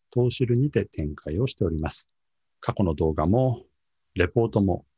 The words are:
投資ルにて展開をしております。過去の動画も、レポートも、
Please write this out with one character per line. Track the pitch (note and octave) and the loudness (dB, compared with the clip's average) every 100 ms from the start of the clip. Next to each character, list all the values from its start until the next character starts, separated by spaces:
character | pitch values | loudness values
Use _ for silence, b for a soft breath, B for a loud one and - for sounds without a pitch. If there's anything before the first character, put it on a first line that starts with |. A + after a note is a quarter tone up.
| _ | _
投 | B2 B2 | 0 0
資 | - A#2+ | 0 0
ル | A#2+ | 2
に | C#3+ | 2
て | A2+ - | 0 -2
展 | - D2+ | -4 -6
開 | D2 D2+ E2 | -6 -6 -2
を | C3 | -2
し | |
て | - | -2
お | E2+ | -2
り | D#2 | -2
ま | D#2 | -4
す。 | - - _ _ _ _ _ | -6 -10 _ _ _ _ _
過 | - | -6
去 | - | 0
の | F#2 | 0
動 | D2+ D#2+ | 2 0
画 | D#2 D#2 | 0 2
も、 | A#2 C3 A#2 - _ _ _ _ | 2 2 -2 -10 _ _ _ _
レ | - F2 | -2 0
ポ | A#2+ A2+ | 0 0
ー | |
ト | G#2 | 2
も、 | F#2+ F2 - | 0 -2 -8